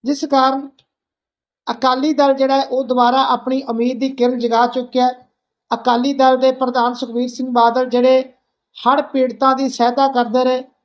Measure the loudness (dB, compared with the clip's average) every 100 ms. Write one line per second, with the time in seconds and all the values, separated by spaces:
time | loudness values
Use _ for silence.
0 | -4 -6 0 2 2 0 -8 _ _ _
1 | _ _ _ _ _ _ -10 -2 0 0
2 | 0 2 2 2 2 0 0 -4 -2 2
3 | 2 2 0 -2 -2 -4 -4 -2 -2 -2
4 | -6 0 -2 0 -2 0 0 -2 -4 -2
5 | -2 -2 _ _ _ _ _ -4 -2 0
6 | -2 2 2 4 2 0 -2 0 -2 -2
7 | -6 -4 -6 -6 -2 2 2 2 0 2
8 | 4 2 0 _ _ _ _ -4 0 0
9 | 0 -2 -2 2 0 2 -2 0 0 2
10 | 0 0 0 0 0 -2 -6 _